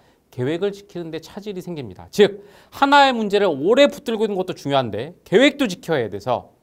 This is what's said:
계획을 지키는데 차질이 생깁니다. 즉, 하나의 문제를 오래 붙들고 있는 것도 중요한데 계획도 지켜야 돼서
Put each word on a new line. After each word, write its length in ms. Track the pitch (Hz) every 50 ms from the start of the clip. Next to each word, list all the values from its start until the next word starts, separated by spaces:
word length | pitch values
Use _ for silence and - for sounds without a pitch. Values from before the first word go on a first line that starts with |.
| _ _ _ _ _ _
계획을 420 | _ - 123 135 160 170 185 202
지키는데 480 | 196 202 - _ - 175 170 165 156 160
차질이 400 | 156 - - 214 196 214 202 180
생깁니다. 460 | 170 175 175 151 131 104 90 - 85 82
즉, 360 | - - 202 190 196 202 - - - _ _ _
하나의 420 | - - 277 277 277 285 277 269
문제를 360 | 254 226 220 208 185 208 190 190
오래 400 | 151 131 139 180 233 262 285 277
붙들고 360 | 277 - - - 226 208 220
있는 140 | 214 208 185
것도 160 | 185 185 165
중요한데 600 | - - 143 139 135 127 117 98 101 123 156 180 _ _
계획도 420 | _ - 202 262 294 285 285 285 220
지켜야 420 | 180 - - - 165 143 117 104
돼서 420 | 92 101 - 127 123 104 90 _ _ _